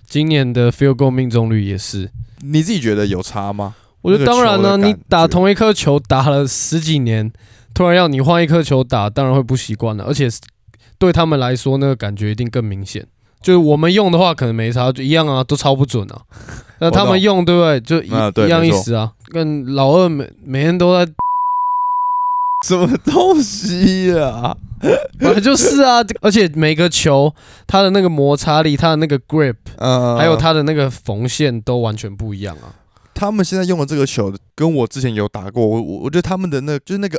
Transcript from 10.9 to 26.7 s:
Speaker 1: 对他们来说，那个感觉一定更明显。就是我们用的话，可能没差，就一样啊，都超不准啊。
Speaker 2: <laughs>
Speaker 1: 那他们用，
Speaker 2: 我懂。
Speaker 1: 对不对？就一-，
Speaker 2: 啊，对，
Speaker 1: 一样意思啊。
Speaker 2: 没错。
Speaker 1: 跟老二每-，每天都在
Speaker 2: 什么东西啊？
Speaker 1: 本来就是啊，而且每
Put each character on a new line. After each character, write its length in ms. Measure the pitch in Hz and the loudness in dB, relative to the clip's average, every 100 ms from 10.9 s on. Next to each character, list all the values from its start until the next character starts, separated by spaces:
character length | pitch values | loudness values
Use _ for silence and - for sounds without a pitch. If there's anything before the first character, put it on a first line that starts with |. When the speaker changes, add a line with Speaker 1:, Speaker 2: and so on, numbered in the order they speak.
| - | 0
Speaker 1:
对 140 | 185 | 2
他 140 | 170 165 | 4 2
们 120 | 147 | 0
来 160 | 123 | 0
说， 220 | 127 135 135 | -2 -2 0
那 100 | 139 | 0
个 60 | |
感 220 | 127 101 101 | -2 -4 -6
觉 140 | 104 | -4
一 40 | |
定 140 | 107 120 | -4 -4
更 160 | 123 | -4
明 220 | 110 98 98 | -4 -6 -10
显。 200 | 104 - _ _ _ | -12 -14 _ _ _
就 100 | - | 2
是 60 | 180 | 4
我 180 | 156 147 | 4 4
们 160 | 160 | 2
用 180 | 190 196 | 2 2
的 80 | 170 | 2
话， 140 | 185 | 2
可 140 | 160 123 | 0 -2
能 80 | |
没 180 | 113 113 | -2 -2
差， 180 | 117 127 | 0 0
就 120 | 127 | -2
一 80 | 135 | 0
样 180 | 160 156 | 0 2
啊， 160 | 135 | 0
都 100 | 127 | -2
超 220 | 143 147 135 | -2 0 0
不 80 | |
准 260 | 135 120 95 | 0 -2 -6
啊。 120 | - - - - | -12 -20 -20 -20
Speaker 2:
<laughs> 280 | - - - | -18 -20 -4
Speaker 1:
那 100 | 165 | 0
他 140 | 180 | 2
们 160 | 202 190 | 4 2
用， 200 | 202 190 | 2 2
Speaker 2:
我 40 | |
懂。 0 | |
Speaker 1:
对 100 | 175 | 2
不 80 | 175 | 2
对？ 380 | 170 139 117 160 | 2 0 0 -2
就 20 | |
一-， 60 | 90 | -2
Speaker 2:
啊， 200 | 110 107 | -2 0
对， 160 | 98 107 | 2 2
Speaker 1:
一 20 | |
样 180 | 165 165 | 4 4
意 40 | |
思 220 | 98 101 | 2 0
啊。 180 | 113 110 - - | -2 -4 -8 -10
Speaker 2:
没 0 | |
错。 80 | |
Speaker 1:
跟 400 | 165 156 147 127 | -6 -4 -4 -4
老 160 | 139 135 | 0 4
二 180 | 165 185 | 4 4
每-， 180 | 151 131 - | 0 -8 -14
每 200 | 143 131 | -8 -2
天 140 | 151 175 | 0 2
都 160 | 175 | 2
在 180 | 180 175 156 - - - - 988 988 988 988 988 - - - - - - | 2 0 -4 -4 -2 -2 -4 -4 -4 -4 -4 -4 -4 -4 -4 -4 -4 -2
Speaker 2:
什 80 | |
么 140 | 180 180 277 | 0 0 -2
东 340 | - 311 370 320 | -2 0 2 2
西 760 | 214 - 208 175 190 190 185 170 | 0 -4 -6 0 2 2 0 0
啊？ 380 | 139 113 120 - - - 147 - - - | -2 -4 -6 -6 -10 -6 0 0 -2 -2
Speaker 1:
本 160 | 294 | 2
来 40 | 226 | 2
就 160 | 208 | 4
是 280 | 277 - 285 | 2 2 4
啊， 180 | 269 240 220 - | 4 4 0 0
而 80 | 214 | 2
且 180 | 208 185 | 4 2
每 200 | 151 156 | 2 0